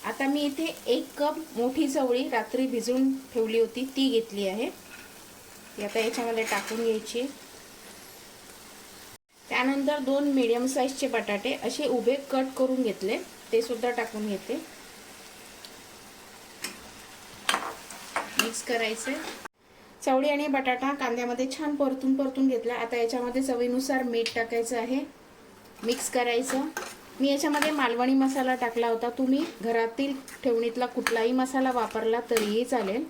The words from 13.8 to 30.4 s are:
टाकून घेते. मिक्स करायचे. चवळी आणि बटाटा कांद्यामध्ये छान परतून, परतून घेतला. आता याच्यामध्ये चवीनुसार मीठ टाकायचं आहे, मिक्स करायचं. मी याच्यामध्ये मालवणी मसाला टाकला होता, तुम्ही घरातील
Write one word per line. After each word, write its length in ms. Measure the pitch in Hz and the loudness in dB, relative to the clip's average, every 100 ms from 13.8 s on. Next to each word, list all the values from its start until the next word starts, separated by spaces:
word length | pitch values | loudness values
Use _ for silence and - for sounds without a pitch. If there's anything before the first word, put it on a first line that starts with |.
| 240 | 0
टाकून 360 | 240 226 214 214 | 0 -4 -4 -2
घेते. 340 | 196 - 294 320 - - - - - - - - - - - - - - - - - - - - - - - - - - - - - - - - - - - - 175 | -4 -4 -6 -6 -16 -18 -18 -18 -18 -18 -18 -18 -18 -18 -18 -20 -20 -20 -20 -20 -20 -20 -12 -12 -12 -18 -20 -20 -20 -20 -6 -2 -2 -4 -10 -14 -16 -8 -6 -2 -2
मिक्स 240 | 226 220 | 0 -4
करायचे. 520 | - 233 220 226 254 302 330 - - _ _ - - - | -2 0 0 -2 -4 -4 -6 -10 -16 _ _ -20 -20 -4
चवळी 260 | 294 262 294 | 2 4 4
आणि 180 | 285 294 | 2 2
बटाटा 440 | 269 262 247 277 | 2 2 0 0
कांद्यामध्ये 540 | 285 254 233 240 240 262 | 0 0 0 -2 0 -2
छान 240 | - 302 | -2 -2
परतून, 400 | 294 269 262 262 | 2 0 2 2
परतून 340 | 269 269 269 262 | 2 2 4 4
घेतला. 260 | 233 233 | 4 0
आता 220 | 240 233 240 | -2 -2 0
याच्यामध्ये 460 | 233 247 240 254 | 0 0 0 0
चवीनुसार 600 | 269 240 247 247 269 262 | 0 2 2 2 2 0
मीठ 320 | 247 233 226 | 2 0 0
टाकायचं 420 | 233 226 233 226 240 | -2 0 0 0 -2
आहे, 200 | 240 269 302 - - - - - - - | 0 -2 -2 -12 -20 -20 -20 -20 -20 -6
मिक्स 260 | 220 262 - | -2 -2 0
करायचं. 540 | 254 240 233 262 262 311 - - - - - | 0 2 2 2 0 -2 -6 -10 -14 -18 0
मी 80 | 277 | 2
याच्यामध्ये 420 | 277 311 294 302 | 4 2 2 2
मालवणी 440 | 294 247 233 254 | 4 2 4 4
मसाला 400 | 269 269 269 254 | 6 4 2 2
टाकला 340 | 254 240 233 233 | 2 0 2 2
होता, 200 | 226 240 | 2 0
तुम्ही 320 | 240 262 277 330 - | 0 2 4 2 -2
घरातील 520 | 226 226 226 247 277 269 - - | 0 2 2 0 -2 -2 -8 -2